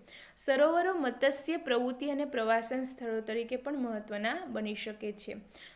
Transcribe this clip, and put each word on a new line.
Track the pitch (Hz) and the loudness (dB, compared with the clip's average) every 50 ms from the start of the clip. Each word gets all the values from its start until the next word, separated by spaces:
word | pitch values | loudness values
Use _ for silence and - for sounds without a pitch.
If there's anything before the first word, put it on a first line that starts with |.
| - - - - - - - | -18 -20 -20 -20 -20 -20 -12
સરોવરો | - - - 269 262 294 311 330 339 359 381 381 | -4 2 2 6 6 6 6 6 4 4 4 2
મત્સ્ય | 339 277 247 247 - 269 277 277 - - - 330 | 2 0 0 0 4 4 4 4 4 0 0 -2
પ્રવૃત્તિ | 330 330 269 240 240 247 254 254 247 285 285 | -2 0 2 2 2 2 0 -2 -2 -2 -2
અને | 285 269 294 | -2 -2 -2
પ્રવાસન | 277 254 240 220 220 226 233 226 - 254 262 262 | -2 0 0 2 4 4 2 2 0 -2 -4 -4
સ્થળો | 254 262 - 247 226 226 220 | -6 -8 -8 -6 -4 -4 -4
તરીકે | 220 220 220 233 233 233 254 | -2 -2 -4 -4 -2 -4 -6
પણ | 254 - 277 294 | -6 -4 -4 -4
મહત્વના | 277 247 233 220 208 214 - 208 202 214 226 285 349 381 | -2 -2 -2 -4 -6 -6 -6 -6 -2 -2 -2 -2 -2 -6
બની | 269 226 220 214 208 208 | -6 -6 -4 -4 -4 -4
શકે | 208 - 214 208 - 220 208 | -6 -6 -10 -10 -8 -8 -8
છે. | 208 - - - - 208 - - - - - - - | -8 -8 -10 -10 -10 -12 -14 -18 -20 -20 -20 -20 -20